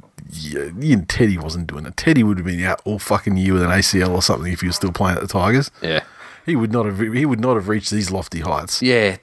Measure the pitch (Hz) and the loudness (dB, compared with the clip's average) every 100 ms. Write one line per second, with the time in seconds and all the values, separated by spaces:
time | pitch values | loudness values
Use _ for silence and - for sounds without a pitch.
0 | - - - 80 76 71 71 87 156 117 | -20 -20 -16 -12 -8 -8 -8 -4 2 2
1 | 80 - 113 90 78 85 80 71 78 - | 2 2 2 2 -4 -6 -6 -8 -10 -2
2 | - 147 107 95 87 87 92 - - 107 | 2 4 4 2 -2 -2 -2 -2 -4 -6
3 | - 104 - 95 95 92 87 92 - 95 | 0 0 2 2 4 2 2 2 2 2
4 | 92 90 - - 87 90 87 87 92 85 | 2 0 0 0 -2 -4 -2 -2 -2 0
5 | 95 90 98 98 92 127 143 - - - | 0 0 -2 0 2 2 0 -6 -4 -4
6 | - - - - - 151 110 120 104 98 | -4 -20 -20 -14 -2 0 0 0 -2 -2
7 | 110 123 147 117 123 117 95 107 - 104 | -2 0 0 2 2 0 2 -2 0 -2
8 | 92 95 82 82 80 76 - - 127 120 | -2 -4 -6 -6 -4 -4 -2 -2 2 4
9 | 104 92 | 2 2